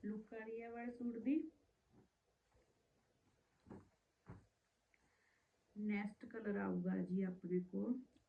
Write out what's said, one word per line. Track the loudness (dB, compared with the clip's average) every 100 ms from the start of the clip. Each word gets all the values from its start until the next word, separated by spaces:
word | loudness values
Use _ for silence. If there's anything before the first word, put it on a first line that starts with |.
ਲੁੱਕ | -4 -6 -6
ਆ | -8
ਰਹੀ | -6 -6
ਹੈ | -6
ਵਾਲੇ | -4 -4
ਸੂਟ | -2 -2 0
ਦੀ। | 4 4 2 -10 _ _ _ -20 -20 _ _ _ _ -20 _ _ _ _ _ _ _ _ _ _ -16 -16 -16 _ _ _ -16 -16 -16 _ _ _ _ _ _ _ _ _ _ _ _ -4
ਨੈਕਸਟ | 2 2 0 -6 -10
ਕਲਰ | -4 0 0
ਆਊਗਾ | 2 2 2 2
ਜੀ | 2 2
ਆਪਣੇ | 2 0 2 2
ਕੋਲ | 2 0 2 0 -2 -20